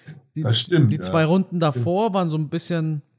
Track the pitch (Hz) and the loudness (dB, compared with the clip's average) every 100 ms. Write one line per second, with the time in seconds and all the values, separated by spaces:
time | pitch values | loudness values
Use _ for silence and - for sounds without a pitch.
0 | - - _ 151 160 113 - 175 123 151 | -20 -20 _ -6 -2 0 2 4 4 2
1 | 180 170 156 190 185 175 160 131 120 180 | 0 0 2 2 0 0 0 0 -2 0
2 | 226 190 170 156 147 165 - 170 160 151 | 0 0 -2 -2 -4 -6 -4 -4 -2 -4
3 | - | -10